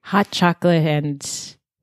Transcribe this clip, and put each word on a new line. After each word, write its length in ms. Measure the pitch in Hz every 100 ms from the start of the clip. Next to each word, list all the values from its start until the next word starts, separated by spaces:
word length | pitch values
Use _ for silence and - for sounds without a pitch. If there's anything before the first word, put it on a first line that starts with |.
| -
hot 240 | 196 202
chocolate 540 | - 180 170 175 170 156
and 680 | 151 147 143 - - - - _ _